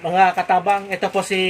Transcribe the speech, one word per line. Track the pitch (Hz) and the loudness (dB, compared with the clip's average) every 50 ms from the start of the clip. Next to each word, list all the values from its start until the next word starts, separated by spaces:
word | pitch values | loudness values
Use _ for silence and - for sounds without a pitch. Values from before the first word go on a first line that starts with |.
| - | -8
mga | 160 175 185 190 180 175 | -2 2 4 4 4 4
katabang, | - - - 190 180 175 196 202 202 196 202 | 0 0 2 2 2 2 2 0 0 -2 -6
ito | 190 180 - 185 | -6 -4 -4 -2
po | - 196 185 | -2 -2 -2
si | - 196 185 185 185 | -2 -2 -2 0 0